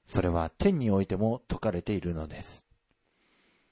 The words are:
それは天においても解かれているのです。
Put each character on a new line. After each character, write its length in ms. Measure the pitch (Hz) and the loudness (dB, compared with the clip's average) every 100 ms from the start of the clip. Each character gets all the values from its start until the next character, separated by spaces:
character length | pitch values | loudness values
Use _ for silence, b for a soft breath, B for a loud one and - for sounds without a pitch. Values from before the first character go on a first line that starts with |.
| - | -4
そ 140 | - | 0
れ 60 | 87 | 2
は 220 | 85 82 - | 2 -2 0
天 200 | 202 175 | 2 4
に 120 | 117 | 4
お 120 | 98 | 2
い 40 | 95 | 2
て 100 | 95 | 0
も 260 | 110 123 - | 0 0 -4
解 100 | - | -4
か 120 | 95 | -2
れ 120 | 87 | -2
て 100 | 98 | -2
い 80 | 98 | -2
る 140 | 87 | -2
の 120 | 80 78 | -4 -6
で 140 | - | -10
す。 240 | - - _ _ _ _ _ _ _ _ _ _ _ | -14 -18 _ _ _ _ _ _ _ _ _ _ _